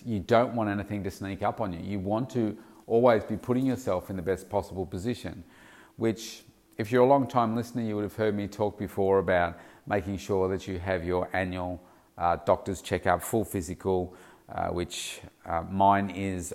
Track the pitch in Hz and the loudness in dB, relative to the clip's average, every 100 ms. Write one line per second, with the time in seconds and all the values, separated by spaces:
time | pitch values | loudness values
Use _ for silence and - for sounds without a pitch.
0 | - 107 85 117 123 120 107 101 98 104 | -4 -4 4 4 4 0 -2 -2 -4 -4
1 | 95 - 98 95 101 - 107 82 92 101 | -6 -6 -8 -4 -4 -2 -6 -6 -6 -6
2 | 95 107 135 123 110 104 - - - 113 | -2 -2 -2 -2 -2 -2 -14 -20 0 4
3 | 123 110 101 107 - 123 131 123 - 92 | 6 6 2 -6 -2 0 0 -2 -2 -4
4 | - 95 87 92 - 104 90 92 90 98 | -4 -8 -2 -2 0 -2 -2 -6 -6 -4
5 | 101 123 90 87 - - - - - - | -4 -4 -6 -12 -16 -20 -20 -20 -20 -2
6 | 113 113 - - - _ _ - 107 123 | 0 0 -6 -14 -20 _ _ -8 0 4
7 | 127 139 127 131 117 113 117 123 113 104 | 8 6 4 2 2 0 -4 -4 -2 -2
8 | 104 - 110 101 101 - 104 - 98 - | -4 0 0 2 -4 -2 -2 -2 -6 0
9 | 95 98 92 90 87 85 - - - 104 | 4 4 6 4 2 -2 -16 -20 -4 -2
10 | 92 98 - 98 92 95 98 92 90 92 | -2 -6 -2 0 2 0 -4 -6 -2 -2
11 | 85 90 90 92 92 90 90 87 - - | 0 0 0 -2 -2 -2 -6 -8 -12 -20
12 | _ - 85 85 - 92 - 95 - 92 | _ -2 0 2 2 2 2 -8 -2 -2
13 | 98 90 - 113 101 101 87 90 95 92 | 2 0 0 -2 -2 -4 -6 -6 0 0
14 | 90 - - - - 87 87 85 87 - | -2 -8 -20 -20 -12 -6 -4 -2 -6 -6
15 | - - - _ - 85 87 98 98 101 | -10 -12 -16 _ -4 -4 -2 4 6 6
16 | 101 90 98 92 87 | 2 -2 -4 -4 -8